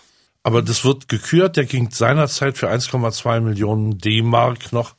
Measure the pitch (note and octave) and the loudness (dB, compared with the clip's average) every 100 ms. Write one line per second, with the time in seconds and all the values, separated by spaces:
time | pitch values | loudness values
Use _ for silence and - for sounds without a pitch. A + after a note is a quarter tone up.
0 | _ _ _ _ - A2+ A2+ A#2 B2+ C3+ | _ _ _ _ 0 0 0 0 0 0
1 | - A2+ - E3 F#3 E3 C3 C3 A#2+ - | -2 -6 2 4 4 2 -2 -2 -2 0
2 | A#2 D3 C#3+ - C#3 - - A#2 B2 B2+ | 2 2 0 0 -2 -2 -2 -2 -2 -2
3 | A#2 - A#2+ A#2 A2+ G#2 G#2 A2 G#2+ G2+ | -2 -2 -2 0 0 0 0 0 -2 -2
4 | G#2+ A2 A#2 A#2 A#2+ A#2+ - A#2+ A#2 | 0 0 2 2 2 -2 -6 -4 -6